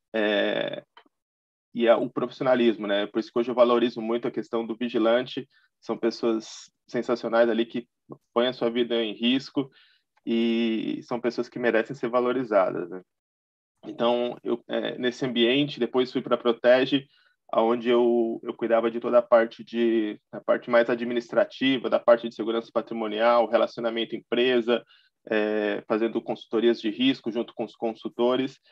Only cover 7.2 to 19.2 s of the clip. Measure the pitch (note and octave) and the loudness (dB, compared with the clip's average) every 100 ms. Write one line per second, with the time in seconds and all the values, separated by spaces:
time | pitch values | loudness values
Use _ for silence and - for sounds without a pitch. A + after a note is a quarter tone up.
7.2 | A#2 A#2 A#2 A2+ A#2 A#2+ - _ - - | 0 2 4 2 -2 -6 -12 _ -20 -20
8.2 | _ A#2 B2+ B2+ A#2 A#2+ A#2 A#2 G#2+ F#2+ | _ -2 -2 -2 -2 -2 -2 -2 -4 -2
9.2 | A#2+ C3+ - C#3+ C3+ _ _ _ _ _ | 0 0 -2 -4 -6 _ _ _ _ _
10.2 | A#2 A#2 A#2 A#2 A2+ A2 - - - A#2+ | -4 0 0 0 0 -2 -4 -8 -6 -4
11.2 | A#2+ B2 - B2 A#2+ A2 A2+ C#3 A#2+ B2 | -2 -4 -6 -2 0 2 0 -6 -2 0
12.2 | B2 C3 A2+ G2+ F#2 F2 E2+ F#2 - _ | 0 -2 2 2 2 -2 -8 -12 -16 _
13.2 | _ _ _ _ _ _ - A2 A#2+ A#2+ | _ _ _ _ _ _ -14 -2 0 0
14.2 | A#2+ - A#2+ A#2+ - A#2 A2 - B2 - | -2 -6 -6 -6 -4 -6 -4 -4 -4 -2
15.2 | C3+ A#2+ A#2 C#3 C#3+ - A#2 B2+ B2 C3 | -4 0 2 2 0 -2 -2 0 -2 -4
16.2 | A#2 A#2+ A#2+ A#2 A#2+ B2+ B2+ C#3 - _ | -2 0 0 2 4 4 4 0 -4 _
17.2 | _ _ _ A2+ A2+ B2 A2+ A#2+ A#2+ A#2 | _ _ _ 0 2 2 2 4 4 2
18.2 | A2+ A2+ A#2 - A2+ A2+ A#2 A#2 A#2+ A#2+ | 0 -4 -10 -6 0 2 2 -2 2 2